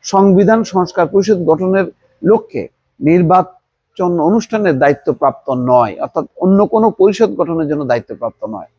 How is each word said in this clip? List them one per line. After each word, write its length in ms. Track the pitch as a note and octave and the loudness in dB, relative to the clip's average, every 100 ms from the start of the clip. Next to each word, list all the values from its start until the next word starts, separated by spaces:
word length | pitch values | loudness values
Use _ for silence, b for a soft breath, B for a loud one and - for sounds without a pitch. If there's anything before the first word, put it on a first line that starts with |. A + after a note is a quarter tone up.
সংবিধান 600 | - G3 G3 F#3+ G3 A3 | -2 2 4 4 4 2
সংস্কার 420 | A3 F#3+ F3 - F3+ | 0 -4 -4 -2 0
পরিষদ 380 | G3 G3 G3+ | 0 0 0
গঠনের 400 | E3 D#3+ F#3 F#3+ F#3 - _ _ | 0 0 0 -2 -2 -8 _ _
লক্ষ্যে 460 | E3+ G#3+ - B2+ - _ _ _ | 0 0 0 -10 -12 _ _ _
নির্বাচন 1200 | C#3+ F3 E3 F#3 F3+ _ _ _ _ _ F3+ F3 | 0 2 4 2 0 _ _ _ _ _ -4 0
অনুষ্ঠানের 580 | D#3+ A3 A3 A3 G3+ C#3 | 0 0 -2 -4 -2 2
দায়িত্বপ্রাপ্ত 720 | C#3 D3 - C3+ C#3 B2 - | 0 0 -4 -2 -2 -4 -6
নয়, 460 | B2+ B2+ B2 A2+ - | -4 2 2 2 -4
অর্থাৎ 240 | C#3 - - - | -8 -6 -8 -4
অন্য 300 | F#3 G3 G#3 | 0 2 2
কোনো 240 | A3 A3 | 2 0
পরিষদ 440 | - F#3+ G3 A3 G3+ | 2 0 2 -2 -2
গঠনের 320 | D#3 E3 D3+ | -4 -2 -4
জন্য 160 | D3 | -4
দায়িত্বপ্রাপ্ত 600 | C3+ A#2+ - G#2 A#2 - | -2 -4 -4 -10 -10 -10
নয়। 220 | G#2+ G#2+ D#2 | -12 -12 -16